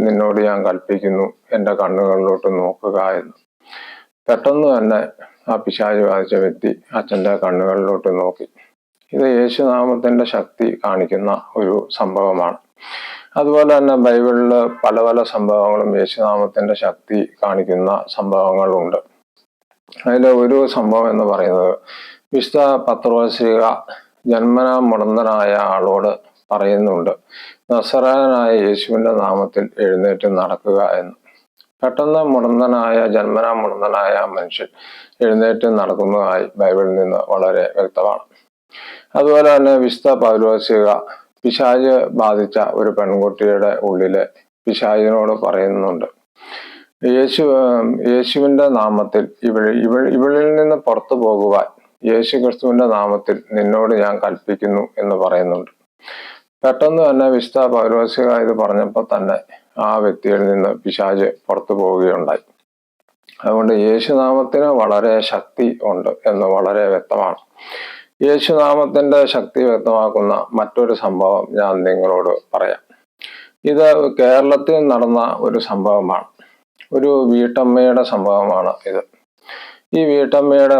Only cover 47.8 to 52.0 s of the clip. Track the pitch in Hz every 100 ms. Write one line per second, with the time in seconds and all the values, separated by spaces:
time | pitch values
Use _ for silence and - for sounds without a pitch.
47.8 | 113 123 120 123 123 143 143 139 143 123
48.8 | 107 104 101 107 92 - 120 110 107 117
49.8 | 113 123 135 131 139 147 151 156 151 151
50.8 | 123 113 - 131 113 104 101 101 - -
51.8 | _ _